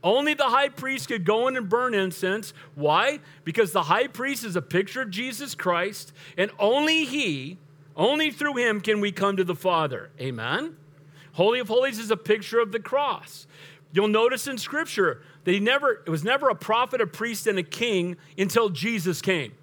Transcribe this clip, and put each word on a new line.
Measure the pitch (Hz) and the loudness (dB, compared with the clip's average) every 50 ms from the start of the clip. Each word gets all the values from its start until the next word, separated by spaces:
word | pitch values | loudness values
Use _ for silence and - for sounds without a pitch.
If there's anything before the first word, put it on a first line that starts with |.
Only | - 175 214 262 285 302 302 | 4 4 2 4 2 0 0
the | 285 285 254 | 2 2 2
high | 233 262 285 285 | 4 4 2 2
priest | - - 254 262 269 247 - - | -2 -6 -6 -6 -4 -6 -4 -4
could | 233 220 175 | -4 -2 2
go | 170 214 226 240 262 | 2 2 4 2 0
in | 262 | 0
and | 254 226 | -2 -2
burn | 185 202 240 254 254 226 | 0 2 2 2 2 2
incense. | 202 190 185 175 - - 185 196 220 208 - - - - - - | 0 0 0 -2 -4 -2 -2 -2 -2 -4 -10 -16 -18 -20 -18 -10
Why? | 143 147 151 151 175 214 269 294 294 - - - - _ | -2 2 4 4 4 4 2 -2 -4 -12 -20 -20 -12 _
Because | 160 160 226 220 180 - | -6 0 2 0 2 2
the | 196 165 | 0 2
high | 143 180 220 262 | 2 2 2 2
priest | 277 - - 247 269 277 220 233 | -2 -4 -6 -6 -6 -6 -6 -6
is | 220 170 | -4 -4
a | 175 | -4
picture | 147 - - 180 202 196 - 254 | -4 0 -2 -2 -2 0 -4 -8
of | 262 220 | -6 -6
Jesus | 175 196 247 262 254 208 285 254 - | -6 -6 -6 -6 -8 -8 -10 -12 -10
Christ, | - - 185 175 170 180 202 214 - - - - - - - - | -4 -2 0 0 0 0 -2 -6 -10 -16 -16 -20 -20 -20 -12 -2
and | - 185 208 - | -2 -2 -2 0
only | - 208 208 240 285 302 311 320 320 311 | 0 2 4 4 4 4 4 2 2 0
he, | 247 254 294 277 196 151 135 131 147 185 180 - - - - - - - | 0 -2 -2 -2 -2 -2 -4 -6 -10 -12 -14 -20 -20 -20 -20 -20 -18 -2
only | 151 165 233 285 302 311 302 | 2 2 2 4 2 0 0
through | 240 - 294 294 277 | -2 -2 -4 -2 0
him | 240 247 233 214 208 | 0 0 0 0 0
can | 180 214 214 208 | 0 0 0 0
we | 202 202 | 0 -2
come | 190 - 196 202 202 | -2 0 0 0 2
to | 190 185 | 0 0
the | 175 175 | -2 -2
Father. | - - 185 175 165 156 143 123 92 - - - - | -2 0 2 2 2 2 0 -2 -6 -10 -14 -12 -8
Amen? | 123 135 127 113 110 123 147 220 294 330 311 - - - - - - - - - - - - | -8 -6 -6 -6 -4 -2 -2 -2 -2 -6 -10 -14 -20 -20 -20 -20 -20 -20 -20 -20 -20 -14 -2
Holy | - 175 208 233 254 | 2 2 2 2 0
of | 247 | -2
Holies | 202 220 247 262 277 247 214 | 0 2 2 2 2 -2 -4
is | 233 214 | -2 -2
a | 220 | -4
picture | - - - 208 220 190 - 220 233 | -4 2 0 0 0 0 -2 0 0
of | 233 208 | 0 0
the | 196 226 | -2 -8
cross. | - - 247 277 294 269 214 - 143 - - - - _ - - - - - - _ _ | -6 -2 0 0 0 0 -2 -6 -8 -16 -20 -20 -20 _ -20 -20 -20 -20 -20 -20 _ _
You'll | 151 180 202 | 0 2 2
notice | 214 214 220 226 247 262 214 - | 4 4 4 4 4 2 0 -4
in | 277 262 | -6 -6
Scripture | 226 - - 285 302 320 - - 220 185 165 131 - - - - - _ | -6 -8 -4 -4 -4 -4 -4 0 0 0 0 0 -4 -12 -20 -20 -8 _
that | 180 | 0
he | 185 202 | 0 2
never, | 202 226 262 285 294 269 226 - - | 2 2 2 4 2 2 0 0 -2
it | 175 | -4
was | 160 160 143 | -4 -2 0
never | 214 262 277 294 | 0 0 2 4
a | 262 220 | 2 2
prophet, | 156 - - 220 233 254 247 - 247 | 0 0 0 2 2 2 0 0 -2
a | 226 | -2
priest, | 196 - - 220 233 226 196 - | -2 -2 -6 -6 -4 -4 -2 -2
and | 220 202 190 | 0 0 0
a | 170 | -2
king | - - - 233 240 208 185 175 180 175 - - - - | -4 -4 -4 -2 0 2 0 0 -2 -6 -10 -16 -18 -4
until | - 196 196 - 233 233 208 | -2 -2 2 2 2 2 2
Jesus | 175 127 160 226 233 208 156 185 170 - | 0 -2 -4 -2 -2 -2 -2 -2 -4 -2
came. | - 190 190 170 135 104 - _ | 0 0 0 0 -2 -6 -12 _